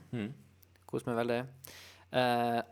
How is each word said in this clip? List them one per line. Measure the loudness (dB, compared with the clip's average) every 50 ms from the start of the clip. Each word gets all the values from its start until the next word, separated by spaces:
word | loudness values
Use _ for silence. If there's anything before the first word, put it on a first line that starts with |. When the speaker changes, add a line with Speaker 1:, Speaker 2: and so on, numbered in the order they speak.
| -10 -8
Speaker 1:
Mm. | -6 -4 -4 -6 -8 -12 -18 -20 -20 -20 -20 -20 -20 _ _
Speaker 2:
Kos | -6 -6 -4 -4
meg | -2 0
veldig. | 0 0 0 0 -2 -4 -6 -12 -18 -20 -18 -18 -18 -20 -20 -20 -20 -12 _
Eh, | 2 4 4 6 4 4 2 2 2 0 0 0